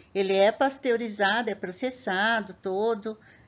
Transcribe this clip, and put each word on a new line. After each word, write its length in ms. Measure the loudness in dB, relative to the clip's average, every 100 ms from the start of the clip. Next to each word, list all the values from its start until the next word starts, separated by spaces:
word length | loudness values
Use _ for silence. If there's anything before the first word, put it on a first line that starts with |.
| -6
ele 200 | -2 2
é 180 | 6 4
pasteurizado, 960 | 4 0 0 0 0 -2 0 0 2 -2
é 60 |
processado 1000 | -6 -8 -6 -6 -6 -4 0 0 0 -4
todo 600 | -8 -4 -2 0 -2 -4 -10 -16 -20